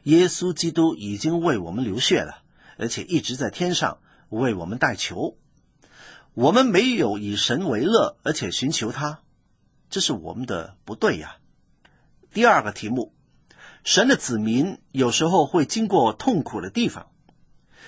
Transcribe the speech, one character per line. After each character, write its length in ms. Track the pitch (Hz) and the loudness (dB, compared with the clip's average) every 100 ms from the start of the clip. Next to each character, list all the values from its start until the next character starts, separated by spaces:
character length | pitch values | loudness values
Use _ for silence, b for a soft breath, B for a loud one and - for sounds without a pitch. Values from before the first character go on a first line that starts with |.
耶 240 | 139 165 180 | 4 6 6
稣 260 | - 180 | 2 -4
基 180 | 156 170 | -2 -2
督 220 | 165 165 | 2 2
已 240 | - 101 104 | 0 -8 -4
经 240 | 156 170 | -2 0
为 160 | 170 113 | 0 0
我 140 | 85 | -2
们 120 | 101 | -4
流 160 | 120 104 | -4 -2
血 220 | - 160 | 0 0
了， 220 | 76 - _ b b b | -2 -12 _ b b b
而 100 | 117 | -8
且 140 | - | -6
一 180 | - 160 | -2 -2
直 160 | 110 127 | -2 -6
在 140 | 117 | -6
天 240 | - 180 | -2 -2
上 240 | 170 127 - b b b | -2 -4 -6 b b b
为 240 | 110 131 | -2 -2
我 120 | 95 85 | -2 -4
们 120 | 120 | -2
代 180 | 143 101 | -2 -2
求。 440 | - 90 156 - _ _ _ _ B B B B B - | -8 -6 -8 -8 _ _ _ _ B B B B B 2
我 160 | 131 | 4
们 160 | 220 262 | 6 6
没 240 | 196 254 | 4 2
有 260 | 226 120 104 | 2 0 -2
以 180 | 104 101 | -4 -2
神 320 | - 131 190 | -2 -2 0
为 160 | 107 | 0
乐， 340 | 160 226 107 - | 2 4 2 -2
而 100 | 139 | -6
且 200 | - 98 | -4 -4
寻 180 | - 131 | -4 -4
求 200 | 156 110 | -4 -6
他， 280 | 135 147 151 _ _ _ _ _ _ - | -6 -8 -8 _ _ _ _ _ _ -8
这 120 | 196 | -4
是 120 | - | -2
我 200 | 110 82 | -4 -6
们 140 | 82 127 | -10 -6
的 300 | 90 82 - - | -6 -8 -16 -14
不 100 | 110 | -2
对 220 | 196 90 | 0 0
呀。 180 | 78 - _ _ _ _ b b b _ _ | -8 -18 _ _ _ _ b b b _ _
第 120 | 202 233 | 2 4
二 180 | 170 | 4
个 80 | 107 | 2
题 180 | - 107 | -6 -4
目， 240 | 127 107 _ _ _ _ B B B | -4 -4 _ _ _ _ B B B
神 240 | - - 247 | -2 2 4
的 80 | 240 | 2
子 240 | - 113 | 0 -2
民 400 | 110 120 185 - _ | 0 0 0 -4 _
有 200 | 131 123 | 0 2
时 160 | - 160 | 2 2
候 180 | 185 143 | 2 2
会 200 | 175 139 | 2 0
经 220 | 220 214 | -2 2
过 260 | 185 113 | 2 2
痛 280 | - - 196 | 0 0 0
苦 200 | - 104 | -2 -6
的 100 | 87 | -6
地 180 | 233 226 | -2 -2
方， 220 | - - _ _ _ _ _ _ B | -4 -18 _ _ _ _ _ _ B